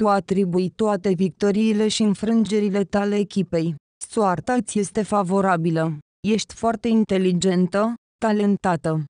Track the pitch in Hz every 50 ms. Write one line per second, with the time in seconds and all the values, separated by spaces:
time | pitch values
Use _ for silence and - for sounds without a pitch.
0 | 214 208 196 196 180 - 190 196 202 175 170 185 185 170 - - 220 214 202 185
1 | 202 202 185 165 190 180 - - 202 202 190 214 220 220 208 208 214 214 - -
2 | 220 208 190 - 214 220 226 226 214 185 214 208 208 202 185 202 190 - - 202
3 | 202 208 202 208 202 - - 196 180 - 175 165 160 170 156 - - _ _ -
4 | - - - 226 208 185 175 - - - 254 240 214 - - 208 196 - - 220
5 | 202 - 208 202 190 175 196 196 190 190 180 165 160 175 160 160 160 165 151 147
6 | - _ _ _ - 202 220 202 - - - - - 226 220 214 - 233 226 226
7 | 208 - 196 185 185 185 180 175 180 190 180 180 180 175 - 202 214 226 233 -
8 | _ _ _ _ - 220 208 208 202 202 202 - - 190 170 - - 160 160 156
9 | 151 -